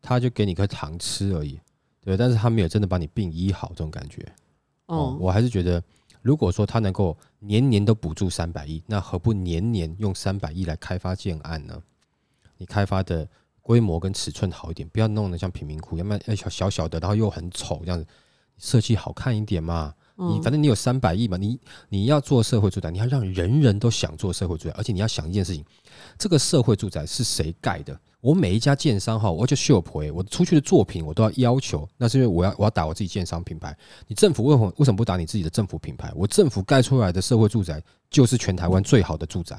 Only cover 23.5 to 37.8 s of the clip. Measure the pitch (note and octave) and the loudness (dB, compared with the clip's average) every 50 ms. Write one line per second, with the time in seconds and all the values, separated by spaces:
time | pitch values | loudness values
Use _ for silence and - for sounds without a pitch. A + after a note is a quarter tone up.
23.5 | A#2+ D3+ D3+ A#2+ G2 G2+ G2+ A#2 A2 - - F2+ D#2 - - F#2+ F2 - G2+ F2 | 4 4 6 4 4 4 2 0 0 0 -4 -4 -6 -4 -4 -4 -2 -2 -4 -4
24.5 | E2+ D#2 - E2 D2+ - - - G#2+ F2+ G#2 A2 - - D2+ D#2 F2+ G#2 F#2 D#2+ | -4 -4 -6 -8 -6 -6 -4 -4 -2 -2 -2 -2 -2 -4 -6 -2 -2 -2 -2 -2
25.5 | F#2+ D2 D2 _ _ _ _ - - - - - - - - G3+ F3 C#3+ - - | -4 -8 -8 _ _ _ _ -20 -20 -20 -20 -20 -10 -6 -2 2 2 2 2 4
26.5 | - C#3+ A#2 - A2 - - G2 - D#2+ D2 - - - A2+ - - - - D#2 | 2 2 4 4 2 0 0 -6 -6 -8 -8 -6 -4 -4 -2 -2 0 -2 -2 -4
27.5 | E2 _ - - F2+ E2 - - C#2 - _ _ _ _ - A#2 D#3 F#3+ D#3 F2+ | -4 _ -4 -6 -4 -4 -8 -12 -14 -16 _ _ _ _ 2 2 4 4 4 4
28.5 | F2+ A2+ - C#3+ C#3 C#3 - D3+ A2+ G2 - - A2+ A2 G#2 G#2+ E2+ D#2+ A2+ C#3 | 2 2 4 2 2 2 2 2 2 2 0 -2 -2 0 0 0 0 0 0 0
29.5 | D3 - - - C#3 G2 E2 - - D2 D2+ D2+ D2 E2+ F#2+ - - - F3+ - | 0 0 4 4 4 4 4 0 -6 -6 -6 -6 -4 -6 -6 -6 0 0 2 4
30.5 | F#3+ D3+ C#3 - G3 D3+ G2+ - - F2 D#2+ D2+ E2 - A2 G#2+ E2+ - B2 A#2+ | 4 2 4 6 4 4 4 4 -2 -8 -6 -4 2 2 2 2 4 2 2 2
31.5 | B2 C3+ - - - D2+ D2+ - _ _ B2 A#2 G#2+ C3+ B2+ A#2 F2+ E2+ F2 F#2+ | 2 2 0 -2 -4 -6 -6 -8 _ _ -2 2 4 4 4 4 4 4 2 2
32.5 | - - G2 G#2 - - D#2+ D#2 D#2+ - G#2 F2 - G#2 F2+ - - E2 E2+ - | 2 2 0 2 2 2 -2 -2 -2 -4 -6 -4 -4 -4 -4 -4 -6 -8 -8 -8
33.5 | F2 D#2 - D#2 D2+ _ - - - - - _ A2+ - - G3+ C#3+ - G#2 C#3 | -12 -12 -12 -12 -14 _ -20 -20 -20 -20 -14 _ 0 2 2 4 4 2 4 4
34.5 | D3+ B2+ A2 F#2+ - - D3+ C3+ G#2+ F#2+ A#2 - F2+ F2+ E2+ D#2+ - G#2+ F2 D#2 | 6 6 6 4 2 2 2 2 4 2 0 0 0 -2 -2 -4 -4 -4 -4 -2
35.5 | - - G#2+ F2+ - D#2 - - C2+ - - D2 C2+ C#2 F#2 G#2 - - G3+ C#3 | -2 -2 -4 -2 -6 -10 -10 -12 -12 -12 -12 -12 -4 -2 -2 0 4 4 4 4
36.5 | - G2+ F#2 - C#3+ C3+ B2 - C#3 C3 A2+ F#2 E2+ F#2+ F2+ - C3 A2 A2 C#3 | 4 -2 0 4 4 4 4 4 4 2 2 2 0 0 0 2 4 4 4 4
37.5 | - A2+ F#2+ E2+ D#2 D2 | 4 0 -2 -2 -6 -10